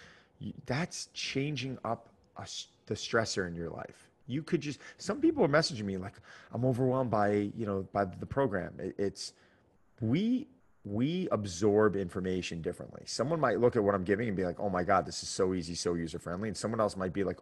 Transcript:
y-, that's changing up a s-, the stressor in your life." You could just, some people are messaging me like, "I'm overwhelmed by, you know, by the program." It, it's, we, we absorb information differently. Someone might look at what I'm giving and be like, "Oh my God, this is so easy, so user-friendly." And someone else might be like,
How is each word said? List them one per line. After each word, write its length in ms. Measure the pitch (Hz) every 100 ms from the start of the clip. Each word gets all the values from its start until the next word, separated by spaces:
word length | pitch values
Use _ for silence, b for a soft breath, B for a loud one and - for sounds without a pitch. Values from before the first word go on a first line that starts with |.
| B B B -
y-, 140 | - - -
that's 440 | 135 175 - -
changing 640 | - - 135 147 139 135 123
up 240 | 110 117 - _ _ -
a 60 |
s-, 240 | - - - _ -
the 100 | 104
stressor 540 | - 117 107 104 90
in 40 | 85
your 140 | 82
life." 380 | - - - - _ -
You 160 | 139
could 180 | 151 165
just, 180 | 147 131 B B
some 220 | - 277
people 240 | 320 294
are 60 | 165
messaging 340 | 147 - 107
me 140 | 101 95
like, 180 | 95 - B B B
"I'm 100 | 113
overwhelmed 480 | 131 120 131 131 127
by, 400 | 107 104 104 101
you 120 | - 104
know, 200 | 98 95
by 140 | 101 98
the 200 | 98 92
program." 500 | 135 131 95 82 -
It, 160 | 95 -
it's, 360 | 98 - - - b b b _ _ -
we, 480 | 110 151 226 254 - _ _ _
we 440 | 104 104 139 180 180
absorb 640 | 107 101 85 107 104 107 98
information 640 | 92 98 92 92 - 85
differently. 440 | 80 - 62 - -
Someone 340 | - 127 165
might 200 | 131 107
look 160 | 120 117
at 80 |
what 100 | 101
I'm 100 | 98
giving 240 | 92 98 120
and 80 | 95
be 80 |
like, 160 | 90 -
"Oh 100 | 101
my 140 | 90
God, 220 | 90 95 80
this 160 | -
is 80 | -
so 240 | - 92
easy, 220 | 92 82 85
so 180 | 87
user-friendly." 540 | 85 82 82 82 90 110
And 100 | 90
someone 220 | 107 113
else 180 | 107 98
might 160 | 92
be 100 | 98
like, 140 | 92 90